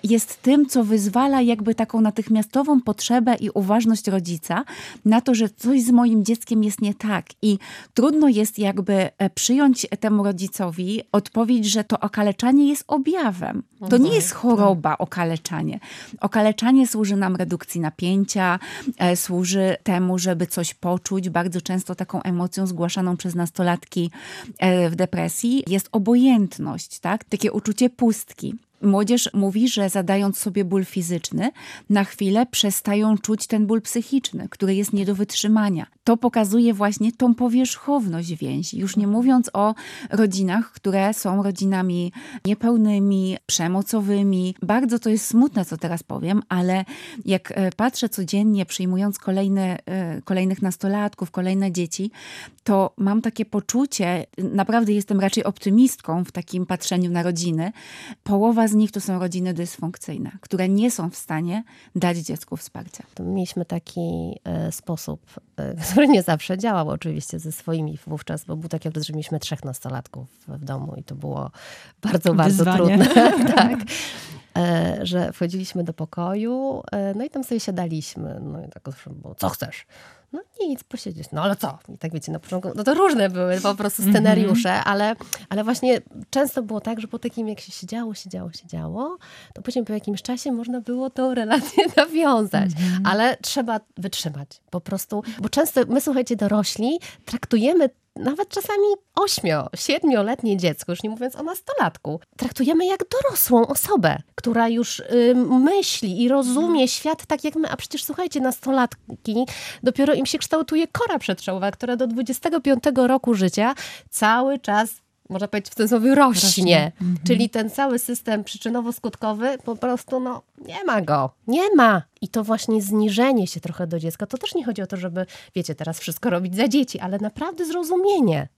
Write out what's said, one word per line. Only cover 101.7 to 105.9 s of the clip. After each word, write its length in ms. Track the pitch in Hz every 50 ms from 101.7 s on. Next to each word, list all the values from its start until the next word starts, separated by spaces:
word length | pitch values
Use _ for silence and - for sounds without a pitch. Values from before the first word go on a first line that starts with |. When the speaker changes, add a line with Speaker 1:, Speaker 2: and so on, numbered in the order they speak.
| 554 - 240 165 - - - 147 151 170 - _ _
Speaker 2:
traktujemy 480 | - 254 247 - - 262 269 330 320 359
jak 180 | 370 392 370 370 _
dorosłą 560 | - 523 554 539 427 - - - 247 233 -
osobę, 500 | - 277 - - - 415 262 170 156 143 147 - _ _
która 340 | - - 240 226 233 226 226
już, 300 | 233 233 240 - - -
y, 360 | - - 220 247 233 240 254 247 247 -
myśli 720 | 254 254 262 311 392 403 - -